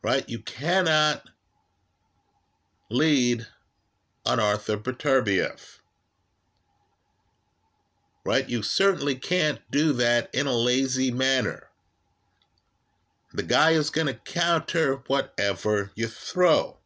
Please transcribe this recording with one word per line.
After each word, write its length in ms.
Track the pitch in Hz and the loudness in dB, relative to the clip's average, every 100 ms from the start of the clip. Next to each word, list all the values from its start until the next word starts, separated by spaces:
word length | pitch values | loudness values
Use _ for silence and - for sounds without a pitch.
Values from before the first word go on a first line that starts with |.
Right? 260 | 104 135 127 | 0 -2 -2
You 120 | 117 | -8
cannot 800 | - - 147 185 175 156 151 147 - _ _ _ _ _ _ _ _ _ _ _ _ _ _ _ _ | -8 -8 -2 0 2 2 2 -2 -8 _ _ _ _ _ _ _ _ _ _ _ _ _ _ _ _
lead 560 | 120 160 147 123 117 113 _ _ _ _ _ _ _ - | 0 2 2 2 0 -4 _ _ _ _ _ _ _ -2
on 140 | 120 | 0
Arthur 360 | 104 104 - 107 | 2 0 0 -2
Beterbiev. 1000 | 117 120 147 135 110 92 76 - - - _ _ _ _ _ _ _ _ _ _ _ _ _ _ _ _ _ _ _ _ _ _ _ _ | -2 -4 0 2 2 0 0 -4 -18 -20 _ _ _ _ _ _ _ _ _ _ _ _ _ _ _ _ _ _ _ _ _ _ _ _
Right? 240 | 92 117 131 | -2 -2 0
You 140 | 120 | -4
certainly 520 | 107 - 196 175 139 | -4 0 2 2 -2
can't 440 | 127 - 180 156 123 _ | -4 -2 -2 0 -4 _
do 220 | 143 160 | 0 0
that 340 | 123 120 120 117 | 2 2 2 0
in 140 | 143 143 | -4 -2
a 100 | 120 | 0
lazy 540 | 120 127 135 127 131 | 2 2 0 0 -2
manner. 580 | 120 131 135 104 - - _ _ _ _ _ _ _ _ _ _ _ _ _ _ _ _ | 0 0 0 -2 -4 -14 _ _ _ _ _ _ _ _ _ _ _ _ _ _ _ _
The 100 | - | -8
guy 280 | 87 120 156 | 0 2 4
is 200 | 165 147 | 2 0
gonna 240 | - 151 | -2 -2
counter 880 | 120 - 170 170 170 - 170 147 135 - | -4 -8 -4 0 0 0 0 0 -2 0
whatever 840 | 139 135 - 101 92 107 104 101 | -2 -2 -2 -2 -2 0 0 -2
you 120 | - 113 | -4 -6
throw. 680 | - - 180 180 139 - - | -6 -10 2 4 4 0 -8